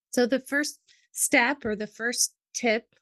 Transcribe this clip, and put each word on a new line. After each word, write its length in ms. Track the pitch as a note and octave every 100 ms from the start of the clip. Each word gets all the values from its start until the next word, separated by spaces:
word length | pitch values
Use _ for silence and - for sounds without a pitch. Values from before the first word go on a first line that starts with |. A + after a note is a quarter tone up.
| _
So 140 | - A#3+
the 140 | B3+
first 400 | - C#4+ D4 - _ _ _
step 540 | - - C#4 A#3+ C#4+ A3+
or 100 | G#3+
the 100 | G#3+
first 460 | - A#3 A#3 - - _
tip 400 | - A#3+ A3 - _